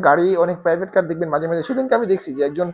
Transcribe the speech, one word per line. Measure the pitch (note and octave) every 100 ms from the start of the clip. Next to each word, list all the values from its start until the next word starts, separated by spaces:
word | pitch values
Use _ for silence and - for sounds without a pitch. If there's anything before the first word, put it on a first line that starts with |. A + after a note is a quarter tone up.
গাড়ি, | F#3 F3 F3+ F3+
অনেক | F3 F3
প্রাইভেট | F3 E3+ F#3
কার | F#3+ E3+
দেখবেন | E3 E3
মাঝে | D3+ E3
মাঝে। | E3+
সেদিনকে | D#3 C4 C4
আমি | - G#3+
দেখছি | F#3 -
যে | C3+
একজন, | C#3+ D3+ F3